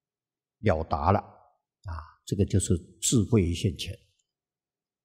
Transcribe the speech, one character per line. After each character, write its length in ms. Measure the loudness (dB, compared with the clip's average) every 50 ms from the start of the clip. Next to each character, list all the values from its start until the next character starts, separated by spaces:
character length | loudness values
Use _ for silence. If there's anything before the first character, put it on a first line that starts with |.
| _ _ _ _ _ _ _ _ _ _ _ -2
了 240 | 0 0 2 2 0
达 280 | -2 -2 0 2 2
了。 80 | 2 2
啊， 720 | 0 -4 -20 -20 _ _ _ _ _ _ _ _ -12 -10 -10 -10 -12 -14 _ _ _
这 100 | -8 0
个 80 | 0 0
就 160 | 2 2 -2
是 160 | 2 2 0 -2 -2 -10 -16 -6
智 220 | -4 0 2 2 2
慧 300 | 4 2 2 2 2 -2
现 240 | -2 -4 -4 -4
前。 160 | -4 -10 -12 -12 -14 _ _ _ _ _ _ _ _ _ _ _ _ _ _ _ _ _ _ _ _